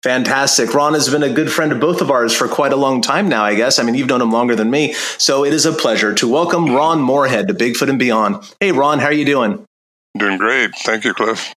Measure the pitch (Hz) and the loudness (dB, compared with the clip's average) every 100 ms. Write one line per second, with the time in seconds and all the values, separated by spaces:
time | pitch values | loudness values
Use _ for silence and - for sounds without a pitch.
0 | 131 127 113 135 139 - 117 131 147 151 | 0 -2 0 0 0 0 0 0 0 0
1 | 135 147 143 120 147 - 156 120 151 180 | 0 0 0 0 -2 -2 -2 0 0 0
2 | 160 135 117 113 123 - 143 135 139 127 | 0 2 2 0 -2 0 0 2 0 0
3 | 117 147 202 120 104 104 120 139 233 139 | 0 0 0 2 2 2 2 2 2 0
4 | 131 127 117 117 123 113 110 139 151 151 | 0 0 2 2 2 0 0 0 0 -2
5 | - - - 139 143 156 151 156 127 110 | -8 -2 0 2 2 2 0 0 0 0
6 | 107 104 120 135 175 175 165 127 151 165 | 0 0 0 0 0 0 2 2 2 0
7 | 127 139 135 117 98 95 120 117 139 135 | 2 2 2 0 -2 0 -2 0 -2 0
8 | 127 113 107 101 - - 196 143 143 147 | 0 2 0 -2 -10 -4 0 2 2 2
9 | 143 151 139 143 113 101 - _ _ _ | 0 0 0 0 0 -4 -10 _ _ _
10 | _ 101 104 95 107 131 110 - - 110 | _ -4 -2 0 0 0 -2 -4 -4 -2
11 | 107 98 107 107 - - | -2 -2 -2 -2 -8 -16